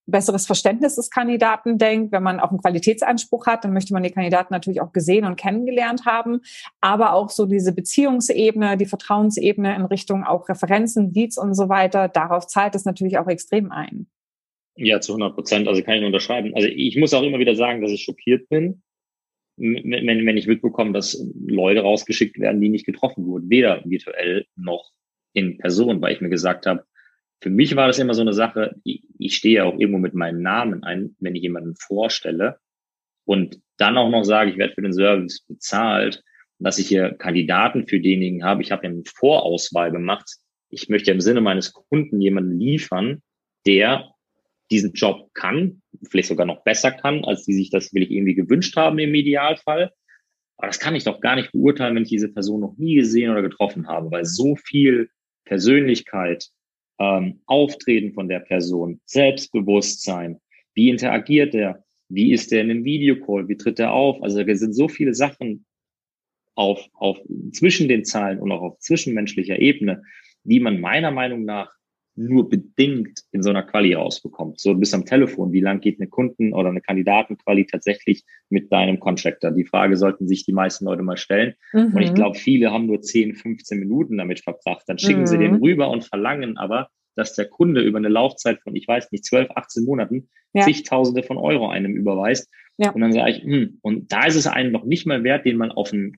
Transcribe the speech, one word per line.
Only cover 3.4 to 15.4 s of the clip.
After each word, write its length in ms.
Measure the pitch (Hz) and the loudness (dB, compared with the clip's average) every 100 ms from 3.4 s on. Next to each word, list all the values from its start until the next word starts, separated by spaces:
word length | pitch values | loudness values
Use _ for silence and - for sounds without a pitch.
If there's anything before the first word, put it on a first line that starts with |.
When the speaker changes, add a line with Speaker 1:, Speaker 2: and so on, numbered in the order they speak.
| - | 0
Speaker 1:
hat, 180 | 226 | -2
dann 100 | 202 | -2
möchte 180 | 190 190 | -2 -2
man 100 | 190 | -2
die 80 | 180 | -2
Kandidaten 440 | 190 175 180 185 | -2 0 0 0
natürlich 260 | 185 190 190 | -6 -4 -4
auch 120 | 175 | -4
gesehen 340 | 185 160 202 202 | -2 2 2 2
und 100 | 180 | -4
kennengelernt 680 | 196 214 247 247 233 247 240 | -4 -2 -2 -2 -2 -2 -2
haben. 340 | 233 233 240 - - - - | -2 -2 -4 -6 -20 -18 -4
Aber 320 | 190 208 220 | 0 2 4
auch 160 | 180 202 | 2 0
so 160 | - | -2
diese 300 | 196 196 185 | 0 2 0
Beziehungsebene, 1040 | 185 175 - 285 247 233 - 220 214 208 196 | -2 -2 2 2 2 0 2 2 2 0 0
die 80 | 196 | -2
Vertrauensebene 880 | 196 - 208 214 214 208 208 196 196 | -4 -2 2 2 2 0 0 -2 -2
in 80 | |
Richtung 400 | 185 196 - 196 | -2 -4 -2 -4
auch 240 | - 175 - | -2 -4 -4
Referenzen, 640 | 180 175 202 226 226 196 | -4 0 0 0 0 0
Leads 240 | 190 233 - | 0 -2 -2
und 160 | 196 | -4
so 160 | 196 190 | 0 2
weiter, 400 | 196 190 196 185 | 2 2 2 0
darauf 380 | 165 165 180 175 | 0 0 -2 -2
zahlt 280 | 202 202 | -2 0
es 120 | 196 196 | -2 -4
natürlich 320 | 180 190 185 | -4 -2 -2
auch 100 | 175 | -2
extrem 420 | 170 - 208 196 | -4 -2 -2 -2
ein. 360 | - - - - _ _ _ _ _ _ - | -8 -12 -12 -16 _ _ _ _ _ _ -4
Speaker 2:
Ja, 260 | 113 101 | 0 0
zu 100 | - | 0
hundert 220 | 107 101 | -4 -4
Prozent. 340 | - | -4